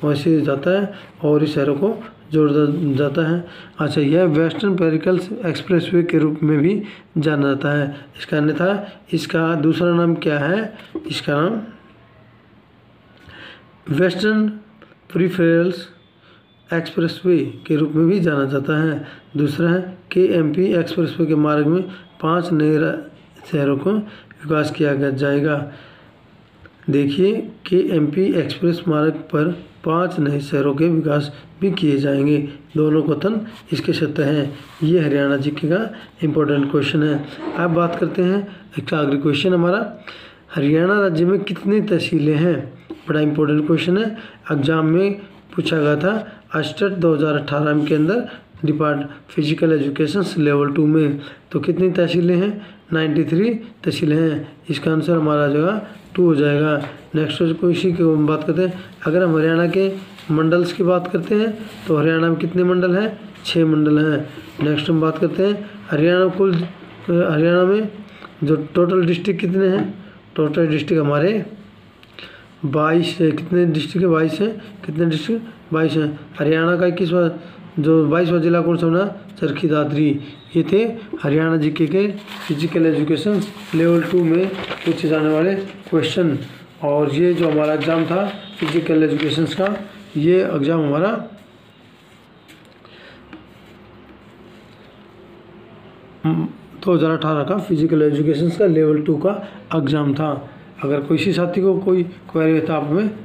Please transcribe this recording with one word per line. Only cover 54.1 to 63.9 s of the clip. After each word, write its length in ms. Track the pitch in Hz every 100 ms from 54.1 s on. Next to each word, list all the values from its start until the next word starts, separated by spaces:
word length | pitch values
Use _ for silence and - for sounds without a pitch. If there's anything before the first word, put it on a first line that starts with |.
| 151
हैं। 400 | 165 151 147 - -
इसका 220 | 151 -
answer 260 | 160 147 170
हमारा 260 | 151 147
आ 40 | 147
जाएगा 400 | 147 165 214 - - - -
टू 100 | 175
हो 100 | 151
जाएगा। 500 | 147 143 151 147 143 - - 156
नेक्स्ट 460 | 156 - 170 165
को 80 | 175
इसी 240 | 170 190
की 100 | 170
हम 240 | 165 156 151
बात 160 | 156
करते 180 | 151 160
हैं। 220 | 185 185 - -
अगर 200 | - 165
हम 140 | 180 156
हरियाणा 300 | 156 165 175
के 240 | 185 190 190 - - -
मंडल्स 420 | 151 160 175 175
की 100 | -
बात 240 | 175 180 175
करते 220 | 185 170 208
हैं 220 | 220 214 - - -
तो 100 | 156
हरियाणा 300 | 151 165 165
में 100 | 160
कितने 260 | 170 175
मंडल 340 | 180 180 180 180
हैं? 220 | 220 202 - - -
छः 200 | 170 160
मंडल 340 | 151 151